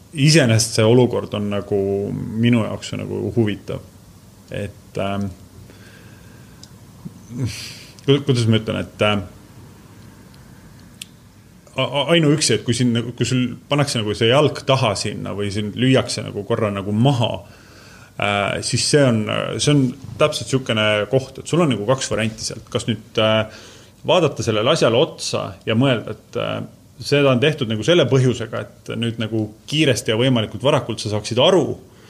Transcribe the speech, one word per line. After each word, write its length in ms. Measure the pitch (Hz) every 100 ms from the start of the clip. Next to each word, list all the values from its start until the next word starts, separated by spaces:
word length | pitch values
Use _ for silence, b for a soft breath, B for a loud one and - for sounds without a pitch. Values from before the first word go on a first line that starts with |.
| -
iseenesest 680 | 156 147 156 123 110 - -
see 40 |
olukord 480 | 110 123 120 101 98
on 120 | 104 104
nagu 280 | 101 98 101 98 98 101
minu 540 | 101 95 107 120 120 98
jaoks 240 | 101 -
on 100 | 101
nagu 160 | 98 101 104
huvitav. 520 | 120 107 98 - 87 - - - - - - -
Et, 500 | - 101 - - -
ähm, 320 | 98 101 98 - - - B B B B B B B B B B B - - - - - - 120 123 B B B B B
ku-, 200 | - 143
kuidas 280 | 143 120 113
ma 120 | 110
ütlen, 220 | 107 95
et, 240 | 92 - 107
äh, 160 | 104 90 - - - - - - - - - - - - - - - - - - - - - - - -
a-, 180 | - 131
a-, 180 | 143 135
ainuüksi, 480 | 170 147 151 - 113
et 80 | -
kui 100 | 113
siin 180 | 123
nagu, 200 | 117 117
kui 140 | - 120
sul 180 | 127 123 117 -
pannakse 340 | 143 143 123
nagu 140 | 107 98
see 160 | 113
jalg 320 | 135 147 - -
taha 280 | 127 110 95
sinna 400 | 104 98 98 98
või 160 | 101
sind 260 | 101 104 107
lüüakse 480 | 127 127 110 - 104
nagu 180 | 101
korra 280 | 98 113 107
nagu 200 | 101 98
maha, 400 | 104 131 123 110 92 - B B B B B B
äh, 460 | - 101 101 98 82
siis 260 | - 120 -
see 140 | 151 131
on, 180 | 113 107 107 101
see 180 | 113 143
on 140 | 147 127 - - -
täpselt 340 | 151 - 117
sihukene 380 | 135 131 110 107 104 104
koht, 320 | 131 131 -
et 80 | -
sul 160 | 156
on 80 | 160
nagu 160 | 107 104
kaks 240 | 131 -
varianti 320 | 104 110 - -
sealt. 220 | - -
Kas 180 | 113 -
nüüd, 180 | 110 - -
äh, 300 | 110 110 107 B B B B B
vaadata 400 | 131 175 156 -
sellele 300 | 117 107 120
asjale 240 | 165 143 117
otsa 460 | 170 - - 110 104 92
ja 120 | - 110
mõelda, 400 | 139 113 - 110
et, 200 | - 117
äh, 220 | 107 107 110 - - -
seda 320 | - 143 139
on 80 | 123
tehtud 280 | 143 151 113
nagu 100 | 110
selle 200 | 107 175 123
põhjusega, 540 | 135 127 113 113 113
et 300 | 107 - -
nüüd 240 | 110 117 117
nagu 300 | 110 110 107 -
kiiresti 480 | - 151 151 110 -
ja 60 | 110
võimalikult 420 | 131 117 107 107
varakult 380 | 131 147 - 107
sa 80 | 107
saaksid 300 | 104 - 117
aru, 300 | 156 190 117 - - B